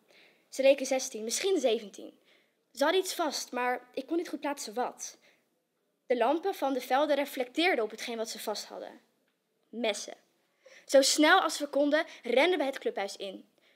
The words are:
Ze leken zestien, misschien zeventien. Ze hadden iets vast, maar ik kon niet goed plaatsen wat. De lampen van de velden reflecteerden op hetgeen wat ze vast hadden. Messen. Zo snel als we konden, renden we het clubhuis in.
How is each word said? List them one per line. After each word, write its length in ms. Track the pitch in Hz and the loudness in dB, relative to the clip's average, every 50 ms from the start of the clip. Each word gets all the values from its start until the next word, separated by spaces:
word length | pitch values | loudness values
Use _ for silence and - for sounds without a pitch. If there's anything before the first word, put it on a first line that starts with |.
| _ _ _ - - _ _ _ _ _ | _ _ _ -20 -20 _ _ _ _ _
Ze 120 | - - | -2 4
leken 240 | 262 269 285 269 269 | 6 6 6 6 4
zestien, 380 | - 262 262 262 - - 214 214 | -2 -2 -2 -2 -4 -8 -8 -6
misschien 360 | 233 226 - - 392 381 320 | -4 -4 -2 0 0 2 2
zeventien. 600 | 240 247 220 233 214 196 - - - - - _ _ _ _ _ _ _ _ _ _ _ - | 2 2 0 0 -4 -8 -16 -18 -20 -20 -20 _ _ _ _ _ _ _ _ _ _ _ -4
Ze 100 | - 269 | 0 0
hadden 180 | 311 349 381 | 2 2 2
iets 120 | 370 - - | 0 0 -2
vast, 380 | - 339 294 - - - - | -4 -4 -4 -4 -6 -8 -8
maar 380 | - 254 247 247 247 - - - - | -6 -4 -2 -2 -4 -4 -6 -12 -10
ik 120 | 269 262 | -10 -8
kon 120 | - 320 339 | -4 -4 -4
niet 120 | 339 - | -4 -4
goed 100 | - - | -8 -8
plaatsen 340 | - 294 285 285 - 226 208 | -6 -6 -6 -6 -8 -10 -6
wat. 440 | 240 240 165 - - - - - _ _ _ _ _ _ _ _ _ _ _ _ _ _ _ _ _ _ | -4 -4 -6 -6 -10 -14 -16 -16 _ _ _ _ _ _ _ _ _ _ _ _ _ _ _ _ _ _
De 120 | - 247 240 | 0 2 2
lampen 380 | 226 247 302 330 320 392 381 | 4 2 2 2 0 -4 -4
van 180 | - 294 269 277 | -2 -2 -2 -2
de 80 | 254 | -2
velden 340 | - - 254 269 302 302 285 | -2 0 2 2 2 2 2
reflecteerden 680 | 269 285 - - 262 247 247 - 302 330 370 339 247 214 | 0 -2 -4 -4 -6 -8 -6 -2 0 2 2 2 0 -2
op 80 | 214 | -4
hetgeen 260 | 220 - - 247 233 226 | -6 -8 -10 -8 -6 -6
wat 120 | 220 226 | -6 -8
ze 100 | - 214 | -8 -10
vast 260 | - 226 208 - - | -8 -8 -6 -8 -8
hadden. 360 | - - - - - - 240 _ _ _ _ _ _ _ _ _ _ _ _ _ _ | -14 -14 -14 -14 -14 -16 -20 _ _ _ _ _ _ _ _ _ _ _ _ _ _
Messen. 480 | - 226 240 220 - - - - - - _ _ _ _ _ _ _ _ _ - - - - | -10 -6 -4 -4 -4 -4 -8 -14 -16 -18 _ _ _ _ _ _ _ _ _ -20 -20 -20 -2
Zo 160 | - - 269 | 4 6 6
snel 400 | 269 - - - 302 311 359 381 | 6 6 4 4 6 6 6 6
als 180 | 370 320 - - | 4 2 -2 -4
we 80 | 294 285 | -6 -2
konden, 380 | - 277 294 285 285 311 330 320 - - - | 0 0 2 2 2 0 0 -2 -8 -12 -4
renden 340 | 233 233 247 302 359 359 302 | 0 2 4 4 4 4 2
we 80 | 285 | 0
het 140 | 269 262 - | -2 -4 -4
clubhuis 360 | - 240 - 220 196 196 - | -4 -6 -4 -4 -6 -8 -8
in. 340 | - 190 196 190 208 - _ _ _ _ _ _ | -10 -12 -12 -12 -14 -18 _ _ _ _ _ _